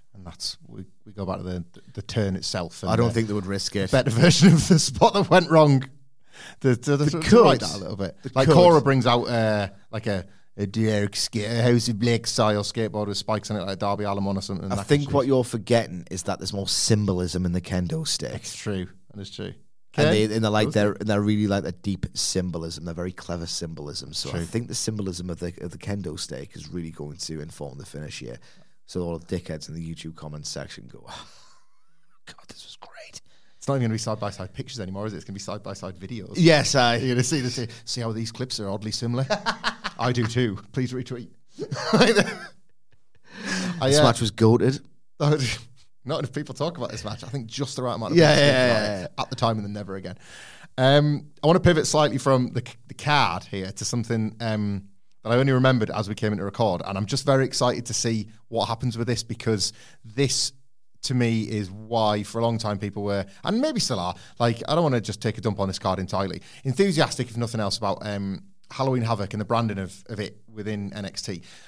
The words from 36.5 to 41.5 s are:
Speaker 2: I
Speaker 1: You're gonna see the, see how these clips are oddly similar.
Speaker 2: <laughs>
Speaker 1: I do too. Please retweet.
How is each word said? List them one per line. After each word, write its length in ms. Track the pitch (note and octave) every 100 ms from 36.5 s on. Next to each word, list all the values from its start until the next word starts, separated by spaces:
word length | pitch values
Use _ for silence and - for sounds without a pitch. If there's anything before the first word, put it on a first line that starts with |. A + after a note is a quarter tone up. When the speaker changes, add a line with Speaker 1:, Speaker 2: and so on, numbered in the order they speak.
| D3+ C#3 C#3
Speaker 2:
I 200 | A#2+ A#2+
Speaker 1:
You're 160 | C3 B2
gonna 80 |
see 160 | B2 D#3
the, 280 | B2 C3+ A#2 -
see 160 | - -
how 120 | A2+
these 180 | A2+ A2+
clips 300 | A2+ B2+ -
are 80 | G2
oddly 240 | G2 G#2+
similar. 340 | A2 A#2+ A#2+ C3
Speaker 2:
<laughs> 460 | G3+ - - A#3 - - -
Speaker 1:
I 140 | B2
do 140 | B2 G#2+
too. 320 | B2 A#2+ F#2+ -
Please 200 | - B2
retweet. 360 | B2+ B2 B2 A2+ - -